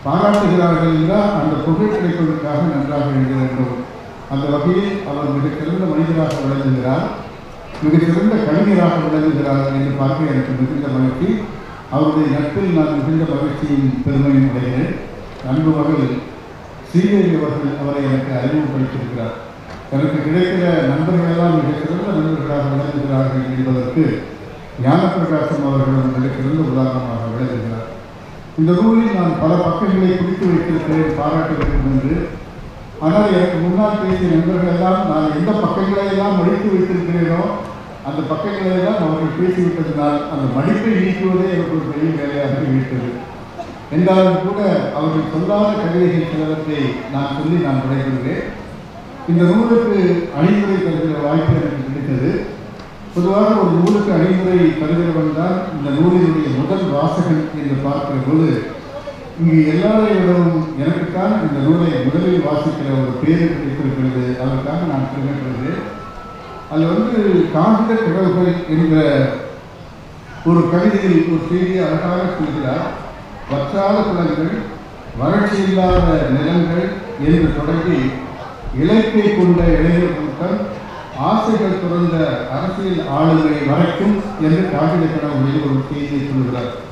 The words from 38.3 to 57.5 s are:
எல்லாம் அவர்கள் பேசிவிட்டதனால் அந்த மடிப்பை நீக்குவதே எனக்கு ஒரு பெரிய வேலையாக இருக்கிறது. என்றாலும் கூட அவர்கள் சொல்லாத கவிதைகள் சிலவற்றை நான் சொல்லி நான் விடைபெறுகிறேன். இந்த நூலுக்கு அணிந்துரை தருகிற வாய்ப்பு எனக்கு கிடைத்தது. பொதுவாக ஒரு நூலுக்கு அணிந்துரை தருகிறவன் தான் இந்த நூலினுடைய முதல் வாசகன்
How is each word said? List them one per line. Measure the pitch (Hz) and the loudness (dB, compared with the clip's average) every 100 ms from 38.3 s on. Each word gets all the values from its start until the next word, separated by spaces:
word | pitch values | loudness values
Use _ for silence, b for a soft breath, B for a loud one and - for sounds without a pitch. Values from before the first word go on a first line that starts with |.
| - 208 196 190 185 | -4 -4 -2 0 0
எல்லாம் | 185 208 | 0 0
அவர்கள் | 160 156 160 - | 0 0 -2 0
பேசிவிட்டதனால் | 180 180 170 165 151 151 147 143 - | 0 2 0 0 -2 0 0 0 -4
அந்த | 147 131 123 | -4 -2 0
மடிப்பை | 160 208 226 | 0 0 2
நீக்குவதே | 196 185 - 190 180 185 | 2 2 0 0 2 0
எனக்கு | 175 160 160 | 0 0 -2
ஒரு | 135 | -4
பெரிய | 143 160 147 | -2 0 0
வேலையாக | 143 143 135 135 131 | -2 -2 -2 0 0
இருக்கிறது. | 131 127 123 117 120 - - - - - - - 156 | 0 0 -4 -4 -8 -12 -16 -16 -14 -14 -14 -4 0
என்றாலும் | 180 190 190 170 185 | 4 6 4 4 -2
கூட | 202 196 165 - 147 | 0 0 0 0 -2
அவர்கள் | 156 156 - | -2 0 -2
சொல்லாத | 156 185 208 208 208 | -2 0 2 2 0
கவிதைகள் | 175 175 175 165 156 | 0 2 2 2 -2
சிலவற்றை | 156 156 156 151 147 131 - - | -2 -2 -4 -4 -2 -2 -4 -6
நான் | 139 139 139 | -6 -4 -4
சொல்லி | 156 175 143 | 0 0 2
நான் | 131 | 0
விடைபெறுகிறேன். | 127 135 135 127 123 - - - - - - - - - - | 0 -2 -2 -2 -2 -4 -6 -10 -14 -16 -16 -18 -16 -14 0
இந்த | 170 | 4
நூலுக்கு | 175 202 233 233 226 202 180 170 170 139 | 4 4 4 4 4 2 4 2 -2 0
அணிந்துரை | 170 208 202 185 | 4 4 2 0
தருகிற | 165 156 160 147 | 0 0 -2 -2
வாய்ப்பு | 147 160 - - | 0 0 2 0
எனக்கு | 156 139 127 | 0 -4 -6
கிடைத்தது. | - 131 127 139 196 - - - - - - - | -6 -2 0 0 -2 -6 -12 -16 -16 -18 -16 -8
பொதுவாக | 175 180 202 214 220 | -2 2 4 4 4
ஒரு | 180 | 2
நூலுக்கு | 165 180 208 202 170 | 2 4 2 2 2
அணிந்துரை | 175 185 185 180 160 147 | 2 2 2 4 4 2
தருகிறவன் | 156 170 170 160 156 151 | -2 0 0 0 -2 0
தான் | 180 185 185 | -2 -2 -4
இந்த | 156 139 139 | -6 -4 2
நூலினுடைய | 175 180 165 156 139 127 | 4 4 4 2 0 0
முதல் | 139 190 175 | 0 0 0
வாசகன் | 143 160 180 170 156 156 | 0 0 0 0 0 0